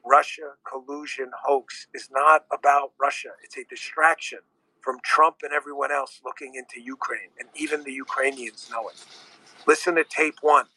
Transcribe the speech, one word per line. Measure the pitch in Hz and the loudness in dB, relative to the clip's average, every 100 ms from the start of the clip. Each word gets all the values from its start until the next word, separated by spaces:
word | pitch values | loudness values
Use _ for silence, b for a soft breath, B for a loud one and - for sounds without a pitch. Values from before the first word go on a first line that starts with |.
Russia | 120 143 151 - 147 139 - | 6 4 4 -8 -14 -16 -14
collusion | 135 131 147 147 - 127 127 | -14 -12 -12 -12 -10 -10 -6
hoax | 131 139 - - - | 0 0 -2 -18 -16
is | 131 - | -16 -6
not | 135 147 156 _ | 2 6 6 _
about | 135 143 143 139 _ | 2 4 4 0 _
Russia. | 143 - 123 113 | -2 -2 -12 -18
It's | - 135 | -18 -18
a | 120 | -16
distraction | - - - 160 165 - 104 _ _ _ _ | -14 -10 2 2 2 -6 -14 _ _ _ _
from | 135 127 | -8 -6
Trump | - 147 160 - | 0 4 4 4
and | 143 | -6
everyone | 147 143 143 139 | -4 -6 -8 -4
else | 143 131 - 127 | -4 -4 -12 -16
looking | 135 135 131 | -14 -14 -14
into | 123 123 | -16 -16
Ukraine, | 120 131 - 117 95 - | -16 -10 -8 -8 -12 -20
and | - | -20
even | 143 151 151 | -10 -6 -6
the | 143 | -6
Ukrainians | 135 135 - 135 135 117 104 - | -12 -8 -2 -2 -2 -14 -14 -12
know | 117 104 | -10 -10
it. | - - - - _ _ - - | -16 -20 -20 -20 _ _ -6 2
Listen | 156 180 170 | 2 2 0
to | |
tape | 156 - 156 - | 0 0 -2 2
one. | 151 143 120 | 4 4 4